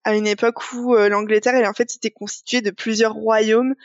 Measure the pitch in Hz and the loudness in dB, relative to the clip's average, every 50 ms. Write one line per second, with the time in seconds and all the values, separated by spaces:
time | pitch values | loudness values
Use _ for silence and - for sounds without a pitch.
0 | - 214 214 214 214 208 208 202 233 233 226 - - - 254 240 240 247 247 220 | -2 0 0 0 0 0 -2 0 0 -2 -2 -2 -10 -10 -10 -6 0 2 4 4
1 | 208 208 208 208 208 214 214 214 214 247 247 262 226 196 214 - 240 - - - | 4 4 2 0 0 2 0 2 2 2 2 2 2 0 0 -2 -4 -4 -4 -10
2 | - - _ - 208 202 - - - - - 254 214 202 185 - - 226 220 208 | -10 -10 _ -10 -14 -14 -14 -14 -10 -4 -4 -2 -2 -2 -6 -6 -6 -4 0 0
3 | 226 220 214 220 220 220 220 214 220 220 220 233 254 262 269 _ | 0 0 0 -2 -2 0 2 2 2 2 2 2 2 0 -2 _